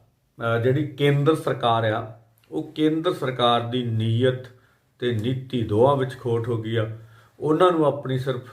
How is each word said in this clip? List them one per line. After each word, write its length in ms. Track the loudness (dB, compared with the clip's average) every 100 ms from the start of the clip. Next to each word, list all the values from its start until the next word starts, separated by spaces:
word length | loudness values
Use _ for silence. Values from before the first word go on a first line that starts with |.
| _ _ _ -6
ਅਹ, 220 | -2 0
ਜਿਹੜੀ 240 | 2 0 -2
ਕੇਂਦਰ 480 | 0 2 4 2
ਸਰਕਾਰ 500 | 2 0 0 0 2
ਆ, 360 | 2 -2 -6 -14 _ _ _
ਉਹ 220 | -10 -8
ਕੇਂਦਰ 400 | 0 0 2 -2
ਸਰਕਾਰ 480 | -2 -4 0 2 2
ਦੀ 240 | 0 -4
ਨੀਅਤ 640 | -2 0 0 2 2 0 -6 -20 _ _ _ -6
ਤੇ 140 | -4
ਨੀਤੀ 500 | -2 -2 -4 -4 -4
ਦੋਹਾਂ 340 | 0 4 4 4
ਵਿੱਚ 220 | -2 -6
ਖੋਟ 300 | -4 -4 -2
ਹੋ 140 | -6
ਗਈ 140 | -4 -4
ਆ। 220 | -4 -8 -18 -20 _ -6
ਉਹਨਾਂ 320 | 0 4 4
ਨੂੰ 140 | 4 0
ਆਪਣੀ 320 | 0 -2 -4
ਸਿਰਫ 240 | -4 -6 -10